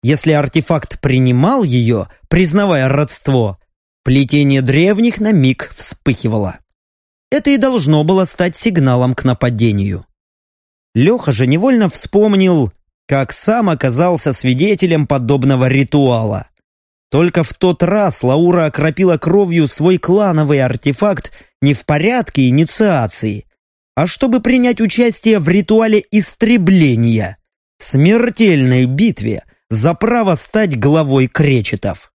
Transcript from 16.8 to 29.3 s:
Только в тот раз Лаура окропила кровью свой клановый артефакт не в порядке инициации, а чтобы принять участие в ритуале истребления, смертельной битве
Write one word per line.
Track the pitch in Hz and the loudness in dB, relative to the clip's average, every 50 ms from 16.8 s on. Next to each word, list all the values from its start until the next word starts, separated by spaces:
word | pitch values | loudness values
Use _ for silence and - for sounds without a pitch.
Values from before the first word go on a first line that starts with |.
| _ _ _ _ _ _ - | _ _ _ _ _ _ 0
Только | 139 170 175 - 175 160 | 0 0 2 0 -2 -4
в | - - | -4 -4
тот | _ - 185 175 - - | _ -2 -2 0 0 -2
раз | 170 196 214 202 180 123 - - | 0 0 0 0 -2 -2 -2 -2
Лаура | 127 131 151 170 175 180 175 160 | 0 0 2 2 2 2 2 0
окропила | 151 - - 151 160 151 - 190 180 170 147 | -2 -2 -2 -4 -2 -2 0 0 0 0 0
кровью | - 165 165 202 202 180 170 170 156 | 0 0 2 2 0 2 0 0 0
свой | 135 - - 151 175 185 175 | 0 -2 0 0 2 2 0
клановый | - - 180 208 214 196 170 156 156 139 147 139 131 | 0 0 0 0 2 0 0 0 0 0 0 0 0
артефакт | 127 117 107 - 143 139 - 208 208 196 143 - - - - - _ _ _ | -2 -4 -4 -4 -4 -2 0 0 -2 -2 -4 -8 -16 -20 -20 -20 _ _ _
не | - 139 143 | 0 0 0
в | - - | 0 -2
порядке | - 151 147 156 214 247 254 - - - - 131 127 | -2 -2 0 0 0 0 -2 -4 -4 -2 0 0 2
инициации, | 123 143 165 156 - - 220 208 170 139 117 104 - - - 110 104 104 - _ _ _ _ _ _ _ _ _ _ | 2 2 0 0 0 0 0 2 2 0 -2 -4 -4 -6 -6 -6 -6 -8 -12 _ _ _ _ _ _ _ _ _ _
а | - 151 | -4 -2
чтобы | 180 - - - 262 226 254 | -2 -2 -2 -2 0 0 0
принять | 214 233 254 254 247 247 240 - | 0 2 2 2 2 0 0 0
участие | 226 202 - 226 240 233 220 - - 226 220 | -2 -2 0 2 0 0 0 0 0 2 2
в | 208 151 | 2 2
ритуале | 147 175 202 180 - 214 220 226 220 214 208 - _ | 2 2 0 2 2 2 2 2 2 2 0 0 _
истребления, | - 214 - - - _ - 226 240 233 175 165 190 180 160 139 120 113 117 117 113 110 104 92 98 _ _ _ _ _ _ _ _ | -2 0 0 -2 -4 _ 0 2 2 2 2 2 4 4 4 2 2 2 2 2 2 0 -2 -4 -10 _ _ _ _ _ _ _ _
смертельной | _ - - - 131 147 175 214 233 240 240 - - 233 202 170 143 131 127 127 127 127 | _ -8 -2 0 2 4 4 4 2 0 -2 0 2 2 2 4 2 2 2 2 2 2
битве | 123 131 143 214 226 - - 101 110 | 0 0 0 0 0 0 -2 -6 -6